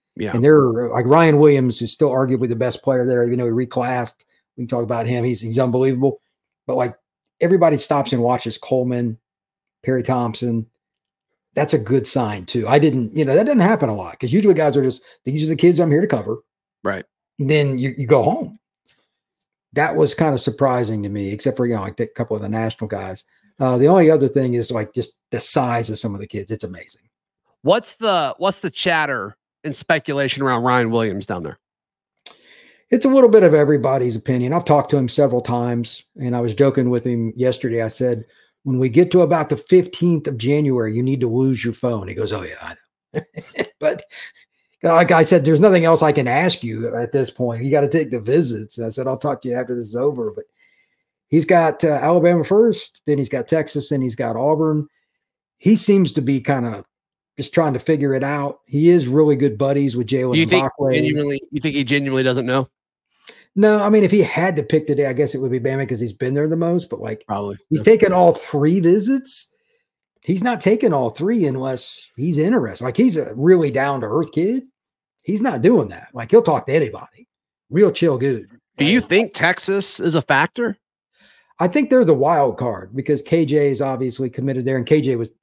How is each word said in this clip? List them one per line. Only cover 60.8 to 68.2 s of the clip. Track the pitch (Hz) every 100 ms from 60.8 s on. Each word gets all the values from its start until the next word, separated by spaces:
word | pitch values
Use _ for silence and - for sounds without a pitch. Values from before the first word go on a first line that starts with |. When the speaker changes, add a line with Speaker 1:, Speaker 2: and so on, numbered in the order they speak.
| 135 131
Speaker 1:
genuinely, | 151 147 143 139 123
you | 143
think | 156 143
he |
genuinely | 127 143 139 131
doesn't | 131 123 120
know? | 135 131 _ _ _ _ _ _ - _ -
Speaker 2:
No, | 214 214
I | 208
mean, | 214
if | 190
he | 202
had | 175 - 185 151
to |
pick | - 156 151
today, | 143 139
I |
guess | 127 147 135
it |
would | 131
be | 127
Bama | 127 135 131
'cause | 120
he's | 117
been | 104 127
there | 139 151
the | 165
most, | 170 175 175
but, | 107
like, | 107 107 -
Speaker 1:
Probably, | 101 104 95 -
Speaker 2:
he's | 156
Speaker 1:
yeah. |
Speaker 2:
taken | 156 220 208
all | 185